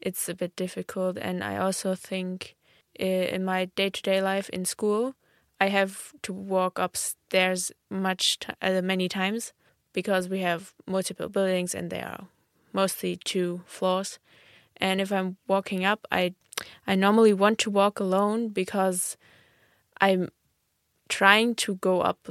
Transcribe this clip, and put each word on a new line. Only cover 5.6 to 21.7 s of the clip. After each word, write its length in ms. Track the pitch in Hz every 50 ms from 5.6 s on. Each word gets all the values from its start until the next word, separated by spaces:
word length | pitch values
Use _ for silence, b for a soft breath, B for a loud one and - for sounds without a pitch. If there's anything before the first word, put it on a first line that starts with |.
I 80 | 196 196
have 440 | 202 196 196 190 190 - - - - 294 -
to 100 | - 185
walk 480 | 180 196 196 190 185 185 185 - -
upstairs 920 | 180 180 - - - - - - _ - - 185 185 185 185 180 180 - - _ _ _
much 520 | 202 190 190 190 185 - - - - -
t-, 120 | - - - -
uh, 220 | - 190 185 185 180
many 260 | 185 190 185 185 180
times 440 | - 196 185 196 214 233 - - - _ _ _ _ _ _ _ -
because 360 | 185 180 214 196 185 180 180
we 120 | 190 190
have 340 | 185 175 170 170 190 - - - -
multiple 440 | - 185 190 180 - 185 - - -
buildings 440 | 196 196 196 185 185 180 180 180 180
and 180 | - 175 170
there 160 | - - -
are 200 | - - - 190 185 _ _ _ _ _ _ _ _ -
mostly 440 | 190 190 185 - - - 180 175 180 -
two 380 | - - 190 180 175 175 180 175
floors. 520 | - - - 190 185 185 185 196 - - b b b b b b b b b b b b -
And 220 | 190 190 190 190
if 120 | 196 196 202
I'm 240 | 190 190 185 185 - _
walking 380 | - 190 196 190 - 202 185 185
up, 240 | 196 214 214 - -
I, 240 | - 185 185 180 185 - _ _ - B B B B B B -
I 80 | 196
normally 360 | 190 196 202 214 233 226 214 208
want 260 | 185 196 208 226 -
to 100 | - 220
walk 300 | 202 196 196 208 202 -
alone 480 | 202 185 185 190 202 208 214 226 233 220
because 680 | 208 185 185 - - 196 190 190 185 180 - - - b b b b b b b b b b b b b b b _ -
I'm 300 | 196 196 190 185 175 - - _ _ _ _ _ _ _ _ _ _ _ _ _ _
trying 480 | - - - 196 196 202 214 226 240 226
to 200 | - - -